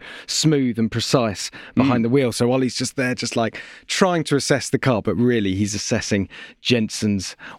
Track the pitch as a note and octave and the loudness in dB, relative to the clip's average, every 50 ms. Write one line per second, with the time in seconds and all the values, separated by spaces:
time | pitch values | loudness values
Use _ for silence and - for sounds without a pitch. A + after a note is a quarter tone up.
0 | - - - - - - - - - D#3 D#3 C#3+ C3 B2 G#2+ A#2 A2+ G#2 - A2+ | -4 -10 -18 -16 -10 -6 -2 0 2 4 4 4 2 2 0 0 -2 -2 -2 -2
1 | - - - C3+ A#2 A2 F#2+ - - - - - - - - - B2+ C#3 B2 A#2+ | -2 2 2 2 2 0 -2 -4 -8 -10 -12 -14 -18 -4 0 2 2 4 4 2
2 | A2+ A#2 B2 C#3+ C3 A#2+ G#2+ - A#2+ A#2+ B2+ C3 C3 B2 - - C3 - - - | 2 2 2 2 2 2 0 0 0 2 2 2 0 0 -2 -2 -4 -4 -4 -2
3 | C3 B2+ B2+ - - A#2 - A#2+ A2+ G#2+ - - - - - - - - - - | -2 -2 -2 -4 -4 -2 0 0 0 0 -2 -6 -12 -18 -20 -16 -10 -6 0 2
4 | G3 F#3 F3 E3+ D3 - D3 C3+ - - D3 B2 - - - C3 - C3 B2 G2+ | 2 2 2 2 0 0 0 0 2 2 0 0 0 0 -2 0 2 2 0 2
5 | - A2+ F#2 F#2 A#2+ B2 A#2+ A2+ G2+ G2 F#2 F#2+ G#2 G2+ G#2+ F#2+ - - A#2+ G#2 | 0 0 0 2 2 2 2 2 2 0 0 0 0 -2 -2 -4 -4 -2 -2 -2
6 | - - A2+ G2 F#2+ - - - - - - _ - - B2 A#2 A2 G2+ - - | -2 0 0 0 0 -2 -6 -14 -20 -20 -18 _ -2 0 0 2 0 -2 -4 -2
7 | G#2+ G#2+ G#2 G2 F2+ - - - - - - | 0 0 0 0 -2 -6 -10 -14 -18 -20 -8